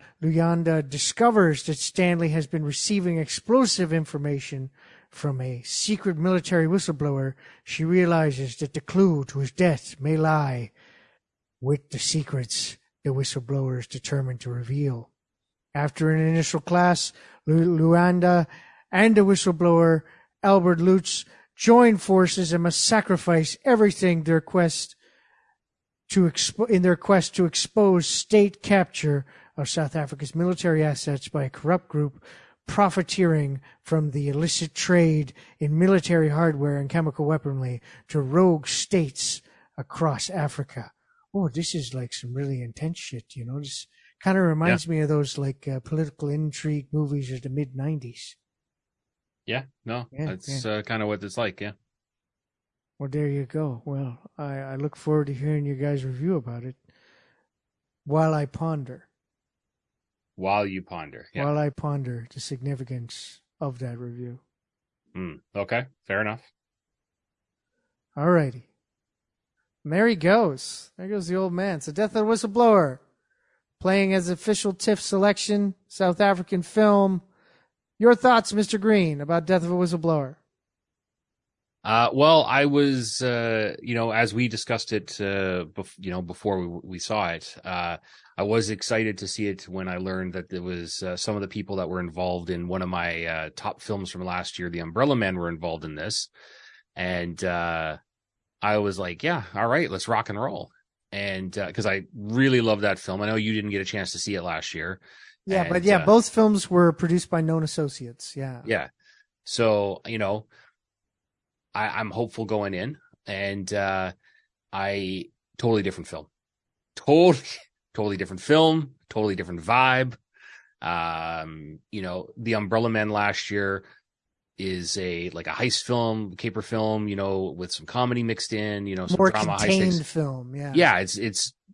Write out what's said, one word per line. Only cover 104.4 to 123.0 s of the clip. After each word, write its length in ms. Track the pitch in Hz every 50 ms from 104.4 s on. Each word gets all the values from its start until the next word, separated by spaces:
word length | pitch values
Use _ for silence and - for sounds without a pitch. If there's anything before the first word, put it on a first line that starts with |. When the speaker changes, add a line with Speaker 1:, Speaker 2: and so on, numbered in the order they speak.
Speaker 2:
last 320 | 87 87 80 78 - - -
year. 260 | 80 80 - - - _ _ - - - - _ _ -
Speaker 1:
Yeah, 220 | 190 190 185 165 160
but 80 | 175
Speaker 2:
And, 80 | 180 175
Speaker 1:
yeah, 140 | 208 196 170
Speaker 2:
uh, 80 | 156
Speaker 1:
both 220 | 190 220 233 - -
films 380 | - 226 220 214 208 185 - -
were 220 | 180 175 175 170
produced 400 | 160 - 180 165 175 175 - -
by 120 | 175 165
Known 200 | 160 160 165 160
Associates. 720 | 156 151 - 165 151 135 - - 127 120 123 - - - -
Yeah. 280 | 139 135 131 127 120 90
Speaker 2:
Yeah. 220 | 113 110 82 65 - _ _ _ _ _ _ _ _ _ _ -
So, 560 | - - 120 117 110 107 104 101 98 92 - -
you 140 | 107 117 110
know, 280 | 101 95 104 107 - _ _ _ _ _ _ _ _ _ _ _ _ _ _ _ _ _ _ _ _ _ _ _ _ _ -
I, 240 | 104 107 107 - 107
I'm 100 | 110 98
hopeful 340 | 87 117 123 - - 113 113
going 280 | 101 110 104 104 98 95
in, 220 | 90 104 139 151 - _ _ _ _ -
and, 460 | - 101 95 101 98 98 101 95 95
uh, 400 | 104 101 98 95 95 95 92 92 92 _ _ _ _ _ _ _ _ _ _ -
I, 540 | 98 98 98 101 101 - 95 92 95 90 85 - _ _ _ _ _ -
totally 240 | 123 113 113 107
different 260 | 95 95 - 87 82 -
film. 180 | 82 78 78 _ _ _ _ _ _ _ _ _ _ _ _ _ -
Totally, 520 | - - 143 147 165 180 180 143 131 - - - - - _ _ _ _ _ -
totally 220 | 110 104 104 98
different 260 | 90 95 92 92 90
film, 520 | - - 151 156 160 160 160 160 147 135 - _ _ -
totally 280 | - 110 107 104 95
different 260 | 95 87 90 87 85
vibe. 540 | 80 104 120 127 131 131 127 131 131 127 120 - _ _ _ _ - - - - _ _ _ -
Um, 1000 | - 82 87 85 82 82 82 80 82 82 82 80 80 80 78 78 73 76 78 - _ -
you 120 | 107 101
know, 260 | 92 90 90 92 - - -
The 180 | 120 113 113 110
Umbrella 360 | 107 104 92 113 113 117 113
Man 200 | 110 107